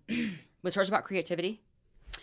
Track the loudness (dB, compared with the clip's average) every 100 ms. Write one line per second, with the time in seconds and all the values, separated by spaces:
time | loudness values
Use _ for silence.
0 | -4 -2 -2 -4 -14 _ -2 2 4 4
1 | 2 -2 0 0 -2 -4 _ _ _ -20
2 | -14 -12